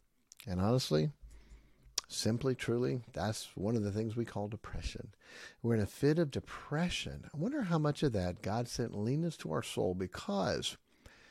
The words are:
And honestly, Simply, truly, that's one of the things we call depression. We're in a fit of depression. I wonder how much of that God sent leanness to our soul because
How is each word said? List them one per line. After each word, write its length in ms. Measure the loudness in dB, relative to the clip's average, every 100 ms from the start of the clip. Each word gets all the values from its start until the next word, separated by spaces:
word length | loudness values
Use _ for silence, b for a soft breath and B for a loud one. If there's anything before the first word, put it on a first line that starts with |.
| _ _ _ -14 -4
And 140 | 2
honestly, 500 | 4 4 4 4 2 0 -12 b b b b b b -6 -6
Simply, 440 | -2 0 2 2 0
truly, 460 | 0 2 2 0 -4
that's 380 | -2 -2 -2 -6
one 220 | -4 0 2
of 80 |
the 80 | 0
things 240 | 0 -2 -2
we 80 |
call 240 | -2 -2 -4
depression. 640 | -6 -8 -6 -6 -6 -10 -16 B B B B
We're 140 | 0 2
in 40 |
a 60 | 2
fit 320 | 2 4 4
of 140 | 2
depression. 920 | 0 -6 -10 -4 0 0 0 -4 -8 -8
I 60 | -4
wonder 240 | -2 0
how 160 | 2 4
much 240 | 4 4
of 120 | 2
that 280 | 4 2 0
God 240 | -2 -2 -2
sent 320 | -2 -2 -2
leanness 380 | 0 0 0 -4
to 140 | -2
our 100 | -2
soul 320 | -2 0 2
because 840 | 2 -2 -4 -2 0 2 0 -2 -8 b b b b b